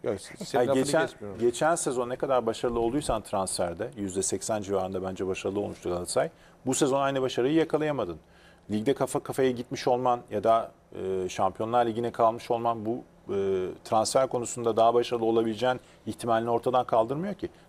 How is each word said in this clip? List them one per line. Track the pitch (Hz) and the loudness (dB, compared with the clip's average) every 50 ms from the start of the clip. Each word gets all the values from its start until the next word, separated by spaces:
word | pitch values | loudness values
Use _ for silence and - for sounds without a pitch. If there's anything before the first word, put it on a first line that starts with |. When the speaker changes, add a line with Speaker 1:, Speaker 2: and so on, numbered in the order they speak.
| - | -4
Speaker 1:
Ya, | 127 104 95 | -4 -4 -4
senin | - - - - 190 - - 120 | -6 -12 -14 -14 -8 -2 0 2
Speaker 2:
Hayır, | 123 135 | 2 4
Speaker 1:
lafını | 135 131 135 | 4 2 2
Speaker 2:
geçen, | 143 147 160 165 | 2 2 2 0
Speaker 1:
kesmiyorum. | 160 - - 107 101 95 90 | 0 -4 -10 -12 -12 -4 0
Speaker 2:
geçen | 117 123 120 - 151 160 170 | 2 2 2 4 2 2 2
sezon | 160 - 156 127 123 123 120 | 2 0 -2 -2 -2 -2 -4
ne | - | -4
kadar | - 156 139 131 123 110 | -4 -2 0 2 2 2
başarılı | 113 110 - - 123 117 117 | 0 -2 0 -2 -2 0 2
olduysan | 117 117 123 151 147 - 127 110 - | 0 0 0 -2 -2 0 -2 -2 -2
transferde, | - - 98 95 92 - - 92 87 87 87 110 131 - | -2 -2 -2 -2 -2 -2 -2 -2 -2 -2 -4 -8 -8 -6
yüzde | 110 101 95 90 98 95 | -6 -6 -4 -2 -2 -2
seksen | - 104 95 - - 110 107 101 | -2 -2 -4 -4 -2 -4 -4 -2
civarında | 98 98 95 95 95 95 95 92 | -2 -2 -2 -2 -2 -4 -4 -6
bence | 92 95 - 98 | -6 -6 -4 -4
başarılı | 92 92 - - 98 98 101 | -4 -4 -4 -4 -4 -2 -2
olmuştu | 101 98 92 - - 87 | -4 -4 -6 -8 -6 -4
Galatasaray. | 87 87 90 - - 123 147 165 - - - - - _ - | -4 -4 -4 -4 -2 -2 -2 -2 -4 -14 -20 -20 -20 _ -4
Bu | 127 131 | -2 0
sezon | - 160 131 135 139 | 2 2 2 2 2
aynı | 139 139 139 135 131 | 0 0 0 0 -2
başarıyı | 127 - 131 120 139 156 | -2 0 2 2 2 4
yakalayamadın. | 165 156 160 - 147 151 151 143 127 107 87 82 80 - _ _ - - - - _ _ - | 2 2 2 0 -2 0 0 -2 -2 -4 -4 -6 -10 -14 _ _ -20 -20 -20 -20 _ _ -4
Ligde | 104 107 110 139 135 | -4 -2 0 0 0
kafa | - 139 - - 143 | 0 0 -2 -2 -4
kafaya | - - 131 - 131 131 | -4 -4 -2 0 2 2
gitmiş | 123 120 120 - 139 - - 139 | 2 -2 -6 -8 -6 -2 2 2
olman | 123 123 127 123 123 120 - - | 2 4 4 2 2 0 -2 -4
ya | 107 104 95 | -4 0 4
da, | 113 113 113 107 - - _ _ - - 95 95 95 95 92 92 | 4 4 4 2 -2 -10 _ _ -18 -12 -8 -4 -4 -2 -2 -4
e, | 92 | -4
Şampiyonlar | - - 101 95 92 - 110 113 120 123 120 | -2 0 0 0 0 -2 -4 0 2 2 2
Ligi'ne | 117 107 117 120 117 - | 2 0 -2 -4 -4 0
kalmış | - 117 113 120 117 - - | 4 4 4 2 2 -2 -2
olman | 120 117 117 117 117 113 104 | -2 0 0 0 -2 -2 -2
bu, | 107 90 | -4 -4
e, | - - - _ - - - 101 98 98 98 95 92 92 85 82 - - | -6 -8 -14 _ -16 -8 -4 -2 -2 0 0 0 0 -2 -4 -6 -10 -4
transfer | - 117 110 107 - - 135 135 127 | 0 2 2 2 4 2 2 2 2
konusunda | - 123 117 110 - 123 117 117 107 | 0 -4 -4 -6 -6 -4 -2 0 4
daha | 113 113 117 117 | 6 6 6 6
başarılı | 120 120 - 123 117 113 | 4 2 2 0 0 2
olabileceğin | 113 113 117 113 113 107 104 123 127 127 120 - - - - - | 2 4 4 2 2 0 0 0 0 0 -2 -4 -16 -20 -14 -10
ihtimalini | 110 104 - - 120 113 113 117 120 | -10 -8 -6 -2 0 0 2 2 2
ortadan | 120 117 - 131 123 127 120 | 0 0 0 2 2 2 2
kaldırmıyor | - 127 113 113 117 143 151 185 208 196 | 4 4 2 2 2 0 -4 -4 -6 -6
ki. | - - - - - - | -8 -8 -10 -10 -12 -16